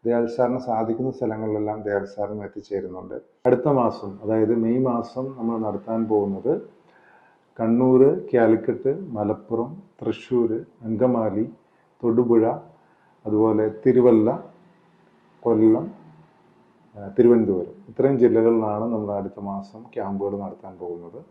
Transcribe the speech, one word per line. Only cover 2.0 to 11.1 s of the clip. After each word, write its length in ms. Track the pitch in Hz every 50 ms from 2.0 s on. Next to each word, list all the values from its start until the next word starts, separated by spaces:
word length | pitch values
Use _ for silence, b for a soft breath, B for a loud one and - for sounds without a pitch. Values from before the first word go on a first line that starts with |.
| 98
സാറും 340 | 98 - - 104 101 104 107 101
എത്തിച്ചേരുന്നുണ്ട്. 760 | 98 - 104 101 - 104 98 92 92 90 92 92 92 - - - _ _ _ _
അടുത്ത 220 | 127 127 120 - 151 143 131
മാസം, 320 | 120 110 - - - 101 98 101 110
അതായത് 320 | 104 110 113 110 107 117 117 113
മെയ് 220 | 113 117 127 131 131 120
മാസം, 340 | 117 117 - - 131 131 135 131 127
നമ്മൾ 180 | 113 113 117 113 110
നടത്താൻ 340 | 107 101 104 - 113 113 113 113 104 107
പോകുന്നത് 420 | 107 101 98 98 95 - 123 160 214 - - _ _ b b b b b b b b b b b b b b _
കണ്ണൂർ, 460 | - 120 110 117 120 127 131 127 127 131 139 - - - -
കാലിക്കറ്റ്, 640 | - 123 113 113 110 110 - - 113 - - 135 143 175 196 170 120
മലപ്പുറം, 560 | 107 104 101 107 101 - - 117 113 117 135 156 196 - _ _
തൃശ്ശൂർ, 540 | _ - 110 110 - - - 127 123 120 113 110 113 - - _ _ 117
അങ്കമാലി, 580 | 110 113 107 123 127